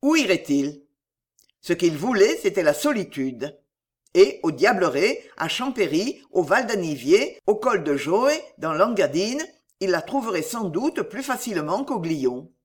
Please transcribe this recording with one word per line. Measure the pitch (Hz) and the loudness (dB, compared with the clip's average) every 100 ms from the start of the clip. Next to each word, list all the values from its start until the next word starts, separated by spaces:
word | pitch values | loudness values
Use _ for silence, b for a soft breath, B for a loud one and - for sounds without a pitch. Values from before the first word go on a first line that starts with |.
Où | 269 320 | 4 2
irait-il ? | 233 175 - 143 139 147 _ _ _ _ _ _ _ _ | 2 -2 0 0 0 -6 _ _ _ _ _ _ _ _
Ce | - | -6
qu'il | 170 175 151 | 0 0 0
voulait, | 202 226 208 453 | -2 4 4 4
c'était | 202 190 | -2 2
la | 160 | 2
solitude. | 147 294 247 185 - 131 120 139 - _ _ _ _ _ | 2 0 0 -4 -4 -6 -4 -10 -12 _ _ _ _ _
Et | 175 214 - | 6 6 4
au | 165 | -6
Diableret, | 151 196 214 175 135 202 277 B B | 0 2 4 0 2 0 0 B B
à | 170 | -6
Champéry, | - 254 240 175 151 233 - - | -4 -4 -2 0 0 -2 -6 -4
au | 180 | -2
Val | 151 214 240 | 2 2 2
d'Anniviers, | 202 170 139 123 190 269 - - | -4 -4 -4 4 4 4 -4 -2
au | 208 | 0
col | 240 208 | 0 0
de | 156 139 | 0 -2
Joé, | 139 190 262 311 - - | 0 2 2 0 -6 -8
dans | 160 | -6
l'Engadine, | 156 220 233 143 147 208 269 320 _ _ _ | 2 2 2 0 0 -2 -4 -8 _ _ _
il | 196 | -2
la | 175 | -2
trouverait | 160 277 226 180 | -2 -4 -2 -4
sans | 156 233 | -4 -6
doute | 202 160 277 - | -6 -2 -4 -4
plus | - 208 | -8 -8
facilement | 269 247 - 185 151 190 | -6 -6 -4 -4 -2 -4
qu'au | 277 247 | -4 -4
Glion. | 165 160 127 123 156 _ | -4 0 -2 -2 -14 _